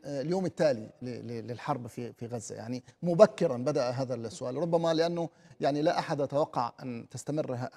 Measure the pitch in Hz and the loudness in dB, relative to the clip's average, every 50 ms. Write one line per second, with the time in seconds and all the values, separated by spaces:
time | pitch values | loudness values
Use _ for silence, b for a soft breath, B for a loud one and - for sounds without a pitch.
0 | - 147 143 139 131 160 180 190 185 170 - - 175 156 131 110 110 110 - _ | -8 -6 -6 -4 -2 -2 0 0 0 -2 0 2 2 2 2 2 -4 -10 -14 _
1 | 123 123 120 110 107 113 120 117 107 110 120 113 - - 147 131 117 117 - - | -10 -8 -8 -8 -8 -8 -8 -8 -8 -8 -10 -6 -4 -4 -4 -4 -6 -8 -10 -10
2 | 120 113 107 - 120 110 120 117 - - 107 104 107 117 127 123 b b b _ | -10 -10 -10 -10 -10 -8 -8 -8 -8 -10 -12 -10 -8 -8 -8 -8 b b b _
3 | - 175 170 170 208 190 - - 170 165 127 120 123 147 147 147 123 123 123 127 | -2 2 8 10 10 8 8 6 0 0 0 0 0 0 0 2 2 0 0 -2
4 | 135 123 127 120 113 113 - - 131 127 127 139 170 170 165 165 165 165 165 156 | -2 -4 -4 -6 -6 -8 -8 -8 -8 -6 -4 -2 0 2 2 2 4 4 4 4
5 | 165 170 175 170 170 151 b b b b b - 139 143 143 147 151 170 165 - | 2 2 0 -2 -4 -6 b b b b b -2 0 0 2 2 2 2 2 2
6 | 160 - 160 143 143 127 139 143 156 - - 156 120 117 - - 139 131 120 117 | 0 0 0 0 0 0 0 0 0 0 0 -2 -2 -2 -4 -8 -10 -10 -8 -10
7 | 113 - - 123 - - 147 156 143 135 127 120 127 - - | -10 -12 -14 -12 -8 -4 -4 -2 -2 -2 -4 -6 -6 -8 -8